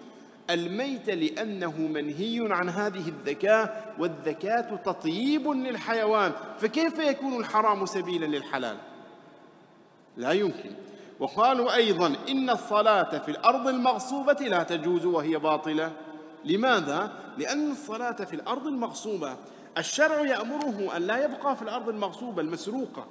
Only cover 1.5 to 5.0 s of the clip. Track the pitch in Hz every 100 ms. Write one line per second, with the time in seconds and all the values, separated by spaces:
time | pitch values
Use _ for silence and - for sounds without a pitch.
1.5 | 196 170 156 156 156 147 143 220 233 220
2.5 | 180 180 175 208 190 165 147 135 143 190
3.5 | 220 220 - - - 170 151 160 147 196
4.5 | 233 226 196 196 180